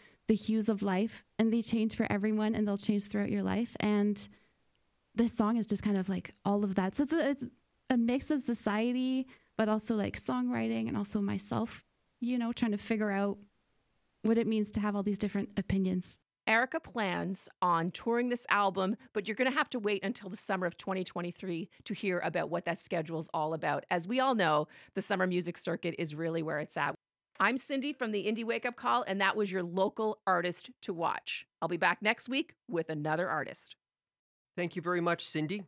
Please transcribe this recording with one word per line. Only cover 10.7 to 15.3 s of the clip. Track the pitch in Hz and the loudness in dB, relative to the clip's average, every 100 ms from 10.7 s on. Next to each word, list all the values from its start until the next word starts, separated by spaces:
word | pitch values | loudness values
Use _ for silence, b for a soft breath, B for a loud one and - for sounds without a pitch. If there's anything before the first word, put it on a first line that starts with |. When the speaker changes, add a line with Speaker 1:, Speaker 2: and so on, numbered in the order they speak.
| 226 226 | 0 -2
Speaker 1:
and | 214 | -2
also | 202 214 | -2 -2
myself, | 202 202 - - 226 - - _ _ _ | 0 -2 -2 -2 -2 -6 -20 _ _ _
you | 240 247 | -2 0
know, | 233 | -2
trying | 240 233 | 0 0
to | 202 | 0
figure | - 220 214 | -2 0 0
out | 196 202 202 - _ _ _ _ _ _ _ | 0 0 -2 -10 _ _ _ _ _ _ _
what | 214 226 | 2 4
it | 220 | 4
means | 220 208 | 0 0
to | 208 | 0
have | 208 202 | 0 0
all | |
these | 196 202 | 0 0
different | 202 | -2